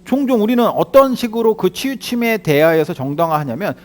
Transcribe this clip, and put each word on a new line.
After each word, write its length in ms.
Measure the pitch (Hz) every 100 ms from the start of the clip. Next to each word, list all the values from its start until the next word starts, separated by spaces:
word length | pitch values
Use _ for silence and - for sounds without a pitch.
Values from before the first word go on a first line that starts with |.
종종 400 | - 262 269 254
우리는 200 | 214 240
어떤 520 | 226 135 165 269 269 247
식으로 400 | 240 220 226 220
그 180 | 185
치우침에 640 | 185 269 269 - 240 233 220
대하여서 560 | - 143 160 160 151
정당화하냐면 800 | 175 131 147 165 156 143 127 156 135